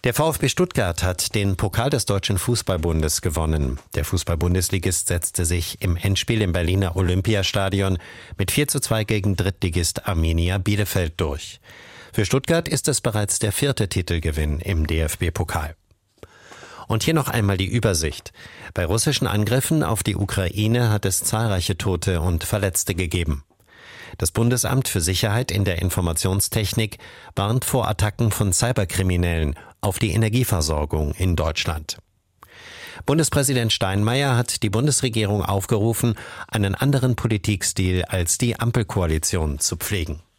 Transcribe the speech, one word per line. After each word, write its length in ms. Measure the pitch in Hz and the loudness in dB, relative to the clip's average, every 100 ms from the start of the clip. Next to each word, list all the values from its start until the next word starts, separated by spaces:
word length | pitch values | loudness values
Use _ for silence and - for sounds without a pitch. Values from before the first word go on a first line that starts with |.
Der 100 | 127 | 0
V 180 | 117 160 | 2 0
F 80 | 147 | 2
B 100 | 135 | -2
Stuttgart 520 | - 180 - 95 85 | 0 0 0 0 0
hat 320 | 92 90 - | -2 0 -2
den 220 | 110 98 92 | 0 0 0
Pokal 340 | 101 120 131 | 0 0 0
des 140 | 143 | 0
Deutschen 340 | - 101 - 98 | 2 0 2 0
Fußballbundes 840 | - 120 - 90 85 80 78 - | 0 0 0 0 2 2 2 0
gewonnen. 580 | - 78 80 78 67 65 - - | -2 0 0 0 0 -4 -6 -4
Der 80 | |
Fußball-Bundesligist 1040 | - 92 - 82 87 92 90 95 95 87 - | -2 -2 0 0 2 2 2 0 0 -2 -2
setzte 380 | 85 - - 82 | -2 -2 -2 0
sich 360 | 85 - - | 0 -4 -4
im 140 | 98 85 | -2 0
Endspiel 460 | 101 95 - 113 | 0 0 0 0
im 100 | 98 | 2
Berliner 460 | 87 85 95 95 87 | 2 2 2 0 0
Olympiastadion 1000 | 92 90 95 104 95 101 95 98 98 90 - - - - | 2 2 2 0 0 0 0 0 0 -2 -6 -20 -18 -4
mit 140 | 95 | -2
vier 160 | - 147 | 0 0
zu 140 | 143 | -2
zwei 240 | - 110 107 | -2 -2 0
gegen 320 | 107 101 92 | 0 0 0
Drittligist 680 | 95 - 90 85 82 - - | 0 0 -2 0 -2 -2 -2
Arminia 520 | 85 80 82 87 98 | 0 2 2 2 0
Bielefeld 560 | 95 101 107 98 82 - | 0 0 0 0 -2 -2
durch. 400 | 78 71 - - - - - - - | -2 -2 -10 -18 -20 -20 -20 -20 -6
Für 140 | - 101 | -2 2
Stuttgart 420 | 135 - 170 - | 0 2 0 0
ist 220 | 143 - | -2 0
es 100 | 135 | 0
bereits 400 | - 104 104 - | 0 0 -2 0
der 140 | 104 | -2
vierte 340 | - 143 131 101 | 0 0 0 0
Titelgewinn 720 | - 85 85 80 76 76 76 | 0 0 -2 0 0 0 -2
im 280 | - 85 76 | -2 0 0
D-F-B-Pokal. 920 | 80 78 - 85 - 82 80 78 - _ _ _ _ - - - - - - - | 0 0 0 -4 -2 -2 -4 -6 -12 _ _ _ _ -20 -20 -20 -20 -20 -20 -4
Und 140 | 113 | 0
hier 100 | - | 2
noch 160 | 160 131 | 0 0
einmal 260 | 117 101 95 | 0 2 2
die 120 | 92 | 0
Übersicht. 680 | 117 110 87 80 - - - - - - | 2 2 2 -2 -6 -16 -20 -20 -18 -8
Bei 120 | - 82 | -4 0
russischen 400 | 110 151 135 - | 2 2 0 0
Angriffen 580 | 104 104 127 - 160 | 0 2 0 2 0
auf 200 | 104 110 | 2 0
die 140 | - 90 | -2 -2
Ukraine 720 | 101 - 90 104 107 120 117 | 0 0 -2 0 2 4 4
hat 160 | 107 98 | 2 0
es 180 | 95 | -2
zahlreiche 540 | - 110 113 95 - 92 | 0 0 2 0 0 -2
Tote 420 | 101 87 - 90 | 0 0 0 2
und 240 | 87 82 | 2 0
Verletzte 500 | - 104 98 - - | 0 0 0 0 -2
gegeben. 520 | 87 87 87 76 69 - _ _ - - - - - | -2 0 0 0 -4 -8 _ _ -20 -20 -20 -18 -4
Das 140 | - | -2
Bundesamt 580 | - 120 123 - 131 - | 2 2 2 0 0 0
für 120 | 95 | 0
Sicherheit 480 | 82 92 110 110 127 | 0 0 2 0 0
in 140 | 104 | 0
der 180 | 98 87 | 0 0
Informationstechnik 1160 | 92 - 87 80 95 98 - 113 104 - 110 - - - - - | 0 0 0 0 0 0 0 -2 0 0 -2 -4 -20 -20 -10 -2
warnt 300 | 101 127 - | 0 0 0
vor 220 | 131 110 | 0 0
Attacken 420 | 107 104 - 117 | 0 0 2 0
von 240 | - 101 | 2 0
Cyberkriminellen 1000 | - 117 123 92 - 95 87 87 82 76 73 - - | 2 0 0 0 0 2 2 2 0 -2 -4 -12 -4
auf 160 | 104 - | -4 0
die 140 | 110 | 0
Energieversorgung 1000 | 95 113 117 123 90 76 76 76 78 76 | 2 2 2 2 2 2 0 0 0 -2
in 220 | - 92 82 | 0 0 2
Deutschland. 640 | 80 78 - 78 73 - _ _ _ _ - - - - - - - | 0 -2 -4 -4 -8 -14 _ _ _ _ -20 -20 -20 -18 -18 -8 0
Bundespräsident 680 | 151 156 147 135 127 117 | 2 2 2 2 2 2
Steinmeier 640 | - 95 98 104 131 143 120 | 2 2 2 2 2 2 2
hat 240 | 120 - | 0 -2
die 80 | 107 | 0
Bundesregierung 720 | 107 147 - 131 110 101 104 | 2 2 2 0 0 2 0
aufgerufen, 720 | - 98 - 110 110 117 120 104 - - - | 2 0 2 2 2 2 0 0 -6 -16 -4
einen 280 | 110 101 95 | 0 2 2
anderen 400 | 135 139 127 117 | 2 4 2 0
Politikstil 880 | 120 107 - 101 - - 92 92 87 | 0 0 0 0 0 0 2 2 0
als 320 | 95 85 - | -2 0 0
die 220 | 120 - | 0 0
Ampelkoalition 960 | 117 123 107 101 85 78 - 92 78 73 | 0 0 0 0 2 2 0 0 -2 -2
zu 180 | - 85 | -4 -4
pflegen. 440 | - 101 78 76 _ | -4 -2 -2 -8 _